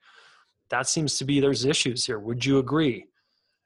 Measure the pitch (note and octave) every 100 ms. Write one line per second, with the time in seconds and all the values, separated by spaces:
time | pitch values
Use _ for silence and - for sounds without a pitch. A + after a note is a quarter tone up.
0 | _ - - _ _ _ - A#2+ - E3
1 | D3 - C3+ C#3+ C#3 A#2+ C3 D#3 C3+ A2+
2 | - G#2+ G#2+ B2 B2+ C#3 A#2+ D3 D3+ G#2
3 | - _ _ _ _ _